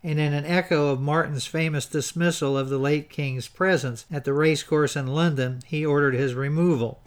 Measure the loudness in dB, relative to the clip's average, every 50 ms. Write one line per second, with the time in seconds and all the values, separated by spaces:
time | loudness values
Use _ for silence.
0 | -4 -2 -2 0 0 0 0 -2 -2 0 0 0 2 2 2 2 2 2 0 0
1 | 0 0 0 0 0 0 -4 -6 -8 -6 -4 -2 -2 0 -2 -4 -6 -4 -4 -4
2 | -4 -4 -4 0 0 0 0 0 -2 0 0 0 -2 -2 -2 0 2 2 0 0
3 | -2 -6 -8 -6 -4 -4 -4 -6 -8 -10 -4 0 2 2 2 2 2 -2 -6 -8
4 | -12 _ -8 -6 -2 0 0 4 4 4 2 2 0 0 2 2 2 2 0 -2
5 | -4 -2 0 2 2 2 2 0 -2 -2 -4 -8 -8 -6 -4 -2 0 2 2 4
6 | 4 2 2 2 0 0 -2 -2 -2 -2 0 2 2 2 2 2 0 -4 -6 -10
7 | _